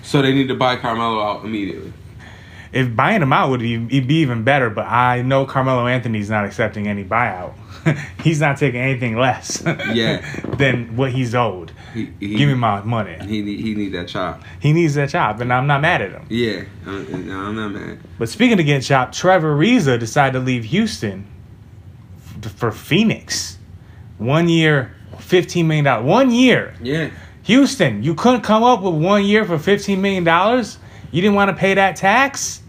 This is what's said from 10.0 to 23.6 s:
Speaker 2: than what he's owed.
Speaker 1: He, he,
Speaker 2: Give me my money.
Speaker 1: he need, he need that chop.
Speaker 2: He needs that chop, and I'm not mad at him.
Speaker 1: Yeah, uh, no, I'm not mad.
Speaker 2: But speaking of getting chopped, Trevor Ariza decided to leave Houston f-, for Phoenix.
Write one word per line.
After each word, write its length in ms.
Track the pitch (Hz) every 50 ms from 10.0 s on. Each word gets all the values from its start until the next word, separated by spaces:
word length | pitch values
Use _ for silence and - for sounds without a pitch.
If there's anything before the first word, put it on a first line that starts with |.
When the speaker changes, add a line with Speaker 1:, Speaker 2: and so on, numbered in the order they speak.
| 113 110 - - - - - - - - - 120
Speaker 2:
than 360 | 139 131 123 120 117 113 110
what 160 | 120 135 123
he's 220 | 117 131 123 117 113
owed. 380 | 123 120 110 92 90 85 80 - - - - -
Speaker 1:
He, 160 | 113 101 - - -
he, 140 | 101 101 104
Speaker 2:
Give 140 | 107 147 143
me 60 | 135
my 280 | 127 120 110 101 101
money. 340 | 101 113 120 113 104 92 82 87
Speaker 1:
he 180 | 101 98 110 107
need, 200 | 104 104 104 -
he 140 | - 110 107
need 180 | 104 104 95 92
that 140 | 87 87 -
chop. 340 | - 101 92 87 80 - - - - -
Speaker 2:
He 140 | - 147 151
needs 200 | 170 170 156 139
that 120 | 147 143 139
chop, 320 | - 175 151 107 107 107
and 100 | 120 123
I'm 160 | 123 127 131
not 140 | 143 143 139
mad 220 | 147 165 180 139
at 80 | 104 92
him. 160 | - - - -
Speaker 1:
Yeah, 360 | 107 117 120 110 101 90 - - - - -
uh, 60 | -
no, 500 | 98 98 85 - 85 92 90 92 95 95
I'm 160 | 98 104 107
not 120 | 110 110 104
mad. 300 | 98 - 85 85 85 - - - - -
Speaker 2:
But 100 | - -
speaking 320 | - - 240 254 233 185
of 60 | 160
getting 160 | 143 143 139
chopped, 320 | 123 - 143 131 127 - -
Trevor 420 | - - 180 190 185 160 156 147
Ariza 420 | 143 156 226 247 247 165 139 123 117
decided 400 | 117 110 - 151 139 135 123 131
to 60 | 127
leave 200 | 131 127 120 113
Houston 640 | 107 135 196 226 208 - - - 107 95 95 101 - - - - - - - - - - - - - - - - - - - - - - - -
f-, 80 | 113
for 180 | - - - 113
Phoenix. 840 | 107 - - - 143 190 226 208 135 - - - - - - - - -